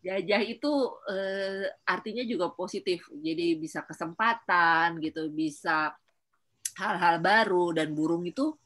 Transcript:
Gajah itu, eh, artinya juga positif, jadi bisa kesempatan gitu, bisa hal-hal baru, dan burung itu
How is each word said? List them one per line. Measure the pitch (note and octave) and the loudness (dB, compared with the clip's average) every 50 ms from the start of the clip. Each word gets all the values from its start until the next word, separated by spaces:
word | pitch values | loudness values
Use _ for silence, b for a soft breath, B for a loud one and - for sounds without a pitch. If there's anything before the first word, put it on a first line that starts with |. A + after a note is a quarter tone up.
| _ | _
Gajah | F3+ F#3+ G3 F#3 E3+ G3+ G#3 A3 | -4 -4 -4 0 2 2 2 2
itu, | G#3+ A#3 - - D4 D4+ C#4 C4 G#3 - - - - | 0 -4 -4 -2 0 2 2 0 0 -2 -8 -8 -6
eh, | G3 F#3+ G3 F#3+ F#3+ G3 G3 F#3+ G3 F#3+ G3 F#3 - _ _ - | -4 -4 -4 -4 -4 -4 -4 -4 -4 -4 -6 -6 -8 _ _ -2
artinya | F#3 F3+ - A3 G#3 A#3 B3+ | -2 -2 -2 -6 -6 -6 -4
juga | A3 A#3 E3 F3 E3+ - | -4 -2 -2 -2 -2 -2
positif, | - - - - G3 - G3+ F3+ E3+ - - | -6 -8 -6 -6 -6 -2 -2 -4 -4 -4 -16
jadi | - C#3+ D3+ D#3+ E3 D#3 E3+ E3+ E3 D#3+ | -18 -8 -6 -6 -4 0 0 0 0 0
bisa | D#3+ D#3 - D#3 - | -2 -8 -8 -8 -10
kesempatan | - D#3 - F3 E3 E3+ _ A3 A3+ A#3 - _ - F#3 F3 E3+ E3 E3 E3 E3 E3+ E3 E3 D3+ | -10 -10 -8 -8 -8 -4 _ 0 0 0 0 _ 0 4 4 6 6 6 4 4 2 0 -2 -6
gitu, | D#3+ D#3 E3 D#3+ D#3 D3+ | -4 -4 -4 -6 -4 -2
bisa | D#3 D#3+ D#3 D3 - - F3 D#3+ D#3 D#3 D3+ - - _ _ _ _ _ _ _ _ _ _ _ _ _ - - - | -2 -2 -2 -4 -4 -2 0 2 2 0 -2 -4 -8 _ _ _ _ _ _ _ _ _ _ _ _ _ -10 -6 -4
hal-hal | F3+ G#3+ G3+ F3 F3 F3 E3+ E3 | -4 -2 0 2 4 4 4 4
baru, | E3 F#3 G3+ A3 A3 G3 F#3 F3+ F3 F3 E3 | 4 4 6 6 4 4 4 2 2 2 2
dan | D#3+ D#3 D#3 D3+ | 0 0 -2 0
burung | D3+ D#3 D#3+ E3+ E3+ F3 F3 | -2 0 0 0 -2 -2 -6
itu | - - C#4 D#4 D#4 _ _ | -2 -2 -2 -2 -2 _ _